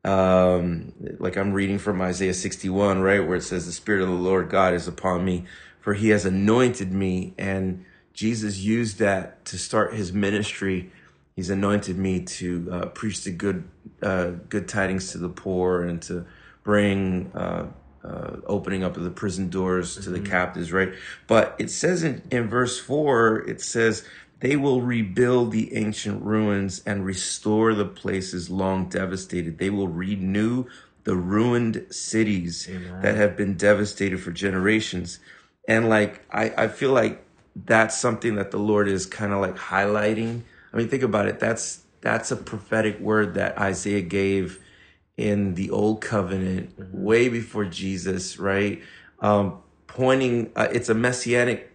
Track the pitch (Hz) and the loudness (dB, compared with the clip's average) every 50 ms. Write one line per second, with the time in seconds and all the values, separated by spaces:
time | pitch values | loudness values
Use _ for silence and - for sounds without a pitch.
0 | - 98 98 95 92 92 92 92 92 90 90 90 87 87 85 82 85 - - - | 0 2 4 4 6 6 6 6 6 6 4 4 2 -2 -2 -4 -6 -10 -14 -12
1 | - - - - - 92 90 98 98 101 98 101 98 95 101 98 - 104 98 92 | -12 -12 -10 -6 -6 -4 -2 -2 -2 0 0 0 0 0 0 -2 -2 -2 -2 0
2 | 92 92 90 87 98 92 90 - - 98 - - - 95 92 98 104 101 95 95 | 0 -2 0 0 0 0 0 -2 -4 -6 -6 -4 -4 -2 2 2 4 4 4 4
3 | 92 95 98 101 87 80 90 85 - - 92 90 82 85 85 - - 110 107 95 | 4 4 4 4 2 0 0 -2 -2 -4 -4 -4 -4 -6 -10 -8 -2 0 0 2
4 | 92 92 90 90 90 92 95 92 87 80 98 95 95 92 87 85 85 90 85 - | 2 0 0 0 2 2 2 2 2 2 2 4 4 4 2 0 -2 -6 -8 -4
5 | - 95 90 87 92 95 90 87 90 - - - - - - _ - 107 101 98 | -2 -2 0 0 0 0 -2 -2 -4 -10 -18 -20 -20 -20 -20 _ -4 -2 -2 2
6 | 107 110 107 101 98 95 92 95 101 104 113 123 127 123 120 - 101 92 95 98 | 4 4 4 4 4 2 2 2 4 4 6 6 4 4 2 -2 -4 -4 -2 0
7 | 98 95 90 92 92 - - - 98 98 95 95 95 92 90 90 - - - _ | 0 0 0 -2 -4 -6 -8 -8 -6 -4 -2 -2 -2 -2 -4 -6 -12 -20 -20 _
8 | _ _ _ - 104 110 117 110 107 104 95 95 95 104 110 117 120 107 98 95 | _ _ _ -2 -2 -2 -2 0 -4 -4 -4 -2 0 0 2 2 0 -2 0 0
9 | 110 101 98 95 90 - - _ _ - - 90 - - - 110 107 - 113 110 | 2 2 2 0 -4 -8 -16 _ _ -12 -10 -10 -6 -2 0 0 0 0 -2 -4
10 | 98 87 90 104 101 98 104 101 107 - - - 98 95 92 90 90 - - - | -4 -2 0 0 0 2 0 0 -2 -4 -6 -4 -2 -2 -2 -2 -6 -10 -18 -20
11 | - - _ _ _ _ _ - 90 87 98 95 101 101 104 101 - 95 90 92 | -20 -20 _ _ _ _ _ -8 -4 -2 -2 0 2 2 0 0 0 -4 -4 -2
12 | 95 92 92 90 - - - - 90 90 90 87 85 87 90 87 - 87 - - | 0 0 0 -2 -2 -6 -10 -6 -6 -4 -4 -4 -4 -6 -4 -6 -6 -6 -8 -6
13 | - 110 92 - - 101 87 85 98 98 95 90 78 - - _ _ - - _ | -6 -6 -6 -6 -8 -8 -8 -2 -2 -2 -2 -2 -6 -12 -18 _ _ -20 -12 _
14 | - 95 95 92 90 87 87 85 - - - 101 90 - - 104 95 92 95 95 | -2 -2 0 0 0 -2 -4 -8 -10 -4 -4 -4 -4 -2 -2 0 0 0 0 -2
15 | 92 - - 87 87 85 87 - - 98 92 90 90 90 90 87 87 87 87 85 | -4 -6 -8 -6 -6 -6 -8 -8 -6 -2 0 0 2 2 2 0 0 -2 -4 -6
16 | - - 90 87 87 - - - - - - _ _ 107 104 104 104 101 95 98 | -6 -8 -8 -8 -8 -12 -18 -20 -20 -20 -20 _ _ 2 4 4 4 4 2 2
17 | 95 92 92 90 90 92 - 90 90 90 87 85 - - - - - - _ - | 0 0 0 -2 -4 -6 -6 -6 -4 -4 -4 -6 -6 -8 -12 -18 -20 -20 _ -16
18 | - - - - - - - - - - 101 98 - - 98 92 92 90 85 87 | -14 -12 -10 -10 -10 -10 -12 -12 -6 -4 -4 -2 -2 -2 -4 -2 -2 -4 -4 -4
19 | 85 90 87 - 113 101 85 95 95 87 85 95 92 92 92 92 87 85 - - | -6 -6 -6 -4 -4 -4 -2 -2 -4 -4 -2 -2 0 0 0 0 -2 -4 -8 -10
20 | - 90 90 90 101 98 92 90 90 90 - 90 87 80 87 95 95 92 - - | -8 -6 -6 -4 -4 0 0 0 0 0 -4 -6 -6 -2 0 0 0 0 -2 -12
21 | - - - - _ - 117 110 - - - - 175 165 - - - 165 185 170 | -14 -16 -16 -18 _ 4 4 6 6 4 0 -6 -6 -4 -4 0 0 0 0 2
22 | 165 160 120 - - - - 123 117 104 113 123 123 120 - - - - 135 151 | 0 -2 -2 -4 -6 -4 -2 -2 0 0 0 0 0 0 -2 -6 -4 -2 -2 0
23 | 151 143 127 117 113 110 110 107 - - - - - - - 117 113 113 104 104 | 2 4 4 6 6 4 4 2 -2 -6 -8 -8 -8 -4 0 2 2 2 2 0
24 | - - - - - _ _ _ - 127 147 143 135 143 127 127 120 123 120 117 | -6 -14 -20 -20 -20 _ _ _ 0 2 2 2 4 2 2 2 2 0 0 0
25 | 110 95 90 120 123 123 123 123 120 110 107 110 110 - - 110 107 107 104 - | 0 0 2 4 4 6 6 4 4 2 2 0 -2 0 -2 -2 -2 -2 -2 -4
26 | - 107 101 101 - 104 110 110 107 104 101 98 98 95 90 - - 110 101 98 | -4 -4 -6 -4 -2 0 0 2 2 2 2 0 0 -2 -6 -6 -6 -4 -4 -2
27 | 92 95 95 92 - - - - - 110 107 110 113 113 110 104 101 95 - - | -2 -4 -4 -4 -4 -6 -6 -4 0 2 2 4 4 4 4 2 0 -4 -4 -8
28 | - - 98 95 92 - - 90 85 82 92 98 95 95 95 92 90 90 - 90 | -4 -4 -2 -2 -4 -4 -6 -8 -6 -4 -4 -2 0 0 0 -2 -2 -2 -2 -4
29 | 92 90 92 90 - - 92 90 82 82 80 - 90 98 104 98 98 90 82 85 | -2 -2 -6 -8 -8 -6 -6 -4 -4 -6 -6 -4 -4 -2 0 -2 -2 -2 -4 -4
30 | 92 95 101 98 92 95 98 104 107 113 120 127 127 - - - - _ _ _ | -4 -4 -4 -2 -2 -2 0 2 2 2 0 -2 -4 -6 -12 -20 -20 _ _ _
31 | _ 107 98 90 87 90 101 107 117 123 120 120 120 113 107 92 - - - - | _ -2 -2 0 0 2 2 2 4 4 4 2 2 0 -2 -4 -8 -10 -12 -10
32 | - - - 110 110 104 101 92 85 85 85 - - - 95 92 90 90 90 92 | -8 -2 2 2 2 2 2 0 -2 -4 -6 -8 -10 -10 -10 -10 -10 -10 -8 -2
33 | 98 104 107 107 104 101 - - 104 95 98 82 101 101 104 98 104 101 - - | 0 0 2 4 2 2 2 0 -2 -2 -2 2 4 4 6 6 2 -2 -2 -2
34 | 98 98 92 90 - 90 85 82 98 98 95 92 90 104 110 110 110 - - 90 | -2 -2 -2 -4 -6 -8 -8 -2 -2 0 0 2 2 2 2 2 0 -2 -6 -6
35 | 87 87 - - - - - - _ _ _ _ - - 113 113 117 113 110 107 | -6 -8 -12 -16 -18 -20 -20 -20 _ _ _ _ -2 2 2 4 4 4 4 4
36 | 104 101 - - - _ - 104 110 110 - - 110 110 - - - 131 135 123 | 4 2 -2 -12 -14 _ -4 -2 -2 -2 0 0 0 0 0 -2 2 4 4 4
37 | 110 110 - - - _ _ _ _ _ _ - - - 117 110 110 107 - - | 4 2 -2 -6 -16 _ _ _ _ _ _ -16 0 4 4 4 4 4 0 0
38 | - 123 113 110 - 117 104 104 98 - - 101 104 107 107 104 104 101 98 92 | 0 0 0 0 -2 -2 -2 -2 -4 -4 -2 -2 0 2 4 4 4 2 0 -2
39 | 90 - - - 107 101 101 98 98 92 92 90 - - 90 95 101 104 104 107 | -2 -6 -6 -6 -4 -2 0 0 0 -2 -4 -8 -8 -2 -2 0 2 2 2 2
40 | 104 107 110 107 113 113 117 120 117 - - - - - - 113 117 113 139 131 | 2 0 0 0 -2 -4 -4 -6 -10 -12 -20 -20 -20 -6 -2 -2 0 0 0 0
41 | 127 113 101 107 101 101 - - - 113 117 - - - - - _ _ _ _ | 0 2 2 2 0 0 0 0 0 -2 0 -2 -4 -8 -10 -12 _ _ _ _
42 | - 117 113 117 - - 131 - - - - 104 - - 113 110 107 107 104 - | -2 -2 -2 0 -2 -4 -6 -6 -6 -10 -10 -10 -4 0 0 2 2 2 0 -2
43 | 98 104 107 107 104 95 90 98 98 101 - - 104 98 92 82 - 104 101 101 | 0 2 4 4 4 2 0 -2 -2 -2 0 0 0 0 0 -2 -2 0 0 0
44 | 90 85 95 98 98 98 98 98 92 82 - - - - - _ - _ _ _ | 0 0 0 0 2 2 2 0 0 -2 -6 -14 -20 -20 -20 _ -20 _ _ _
45 | _ _ _ - 117 104 104 101 101 95 90 87 98 92 - 104 104 107 110 107 | _ _ _ -4 0 0 2 2 0 0 0 -2 -2 -2 0 2 2 2 2 0
46 | - - 117 104 92 90 95 95 92 92 92 90 - - - - 98 92 95 95 | -2 -2 0 0 0 0 -2 -2 -2 -2 -2 -2 -4 -8 -14 -16 -14 -10 -8 -4
47 | 95 104 113 117 123 127 117 117 110 - - 110 101 90 85 87 95 95 98 90 | 2 4 6 6 6 4 2 -2 -6 -6 -4 -4 -4 -4 -4 -6 -6 -4 -4 -4
48 | 85 95 92 95 92 - - - 90 98 98 98 104 101 90 - - - - - | -4 -4 -4 -4 -4 -8 -8 -4 -2 0 2 2 2 0 -2 -6 -12 -20 -20 -20
49 | - - _ - - 104 104 101 101 95 80 - - _ _ _ _ - - - | -20 -20 _ -2 2 4 4 4 4 2 -2 -8 -18 _ _ _ _ -14 -2 0
50 | 127 131 131 135 131 127 120 120 113 113 - 110 110 - 110 120 120 - 110 113 | 4 4 4 4 4 2 2 0 0 -2 -2 -2 0 0 0 -2 2 2 2 2
51 | 120 123 123 - - 120 120 120 123 127 110 98 - - | 2 0 0 -2 0 2 2 4 4 2 0 -2 -6 -16